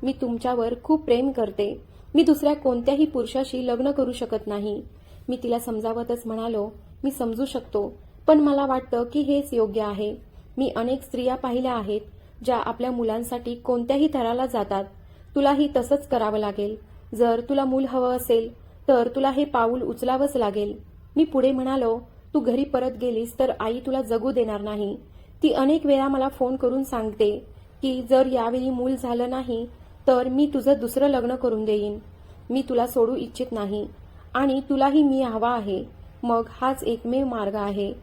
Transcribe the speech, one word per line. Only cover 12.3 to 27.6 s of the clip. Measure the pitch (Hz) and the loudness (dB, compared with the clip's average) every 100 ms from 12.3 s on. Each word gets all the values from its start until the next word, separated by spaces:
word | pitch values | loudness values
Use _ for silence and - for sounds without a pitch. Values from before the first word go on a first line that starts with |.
| - | -10
ज्या | 226 240 | -2 0
आपल्या | - 226 247 | 0 -2 -4
मुलांसाठी | 247 226 220 233 247 240 | -2 -2 -2 -4 -6 -6
कोणत्याही | 240 240 247 240 277 311 | -8 -2 -2 2 2 2
थराला | 294 233 240 262 | 2 0 0 -2
जातात. | 247 202 196 196 - - - - - | -2 -2 -2 -4 -12 -20 -20 -6 2
तुलाही | 277 285 294 269 | 4 4 2 0
तसंच | 240 285 285 | 2 0 0
करावं | 247 214 214 | -2 0 0
लागेल. | 208 202 202 214 - - - | -2 -4 -6 -6 -14 -20 -14
जर | 214 233 233 240 | 0 2 2 0
तुला | 277 | 0
मूल | 269 262 | 2 0
हवं | 269 262 247 254 | 0 0 0 0
असेल, | 247 233 226 - - - - | 2 2 2 -10 -20 -12 4
तर | 254 240 | 4 4
तुला | 254 269 | 2 0
हे | 262 | 2
पाऊल | 294 269 226 254 | 0 2 2 0
उचलावंच | 247 233 254 262 277 277 | -4 -4 0 2 2 2
लागेल." | 214 202 208 226 - - - - | 0 0 -4 -6 -14 -20 -6 0
मी | |
पुढे | 311 269 262 | 2 4 2
म्हणालो, | 262 262 269 233 233 240 - - | 2 0 0 0 -2 -6 -20 -4
"तू | 302 | -2
घरी | 233 240 | 0 0
परत | 285 262 254 247 | 0 0 0 -2
गेलीस | 247 226 233 - | -2 -2 -4 0
तर | 262 - | 0 0
आई | 220 240 | -4 -4
तुला | 262 262 | -2 -4
जगू | 226 226 233 | 0 -2 0
देणार | 262 233 208 | 0 0 -2
नाही. | 208 208 202 - - - - - | -6 -4 -4 -6 -12 -20 -20 0
ती | 311 | 0
अनेक | - 269 311 311 | 2 2 2 4
वेळा | 277 269 | 2 2
मला | 269 269 | 0 -2
फोन | 277 254 262 | 0 -2 0
करून | 254 262 | 0 0
सांगते | 269 240 220 214 208 208 - - | -2 -4 -4 0 0 0 -8 -20